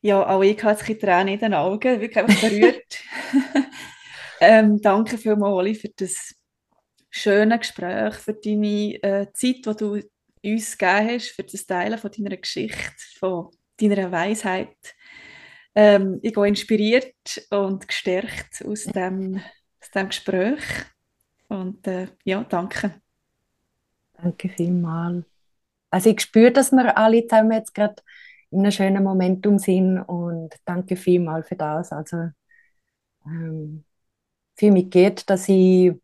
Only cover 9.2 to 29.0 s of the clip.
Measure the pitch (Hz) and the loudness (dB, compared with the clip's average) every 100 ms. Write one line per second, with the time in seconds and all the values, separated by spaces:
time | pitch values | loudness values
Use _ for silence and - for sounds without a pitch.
9.2 | 202 - 254 254 220 214 208 202 - _ | -4 -4 -4 -2 -6 -6 -4 -6 -10 _
10.2 | _ _ - 220 214 - 185 196 214 240 | _ _ -6 -6 -6 -2 0 2 0 -4
11.2 | - - 190 196 - 180 208 220 208 208 | -8 -14 -14 -14 -6 -4 -4 -6 -10 -10
12.2 | 202 185 - - 214 - - - - - | -10 -8 -10 -8 -8 -8 -12 -14 -20 -8
13.2 | 190 180 - _ _ _ 214 196 185 175 | -6 -6 -10 _ _ _ 0 0 -2 -4
14.2 | 180 214 202 185 - _ - - - - | -4 -4 -6 -6 -8 _ -20 -20 -20 -20
15.2 | - - - - _ 208 214 202 196 185 | -20 -20 -20 -20 _ 4 6 6 2 -4
16.2 | 226 214 202 202 - 214 214 240 262 _ | -4 0 0 0 0 0 2 0 0 _
17.2 | - - _ 202 196 190 - - - 180 | -14 -14 _ -2 -2 -6 -8 -8 -4 -4
18.2 | 220 - - - - 214 - 202 185 190 | -4 -12 -16 -14 -10 -10 -8 -6 -6 -6
19.2 | 190 190 - _ _ _ - 202 196 - | -6 -8 -12 _ _ _ -10 -8 -6 -8
20.2 | - 190 202 294 - - - _ _ _ | -4 -2 -2 -4 -8 -10 -12 _ _ _
21.2 | _ _ _ 196 185 208 - 185 185 _ | _ _ _ -10 -10 -8 -8 -8 -10 _
22.2 | - 190 240 180 185 - 202 - _ _ | -6 -6 -4 -6 -6 -6 -8 -8 _ _
23.2 | _ _ _ _ _ _ _ _ _ _ | _ _ _ _ _ _ _ _ _ _
24.2 | 175 - 185 - 170 180 170 165 170 175 | -8 -6 -10 -6 -2 -2 -2 -4 -4 -6
25.2 | 170 _ _ _ _ _ _ 185 220 214 | -10 _ _ _ _ _ _ 2 2 2
26.2 | - 220 233 254 269 262 220 - 220 226 | 2 6 6 6 4 4 4 4 4 4
27.2 | 233 226 220 220 220 - 208 208 _ - | 4 4 4 0 -4 -4 -4 -4 _ -20
28.2 | - _ _ 180 202 196 190 196 | -20 _ _ 0 0 2 0 2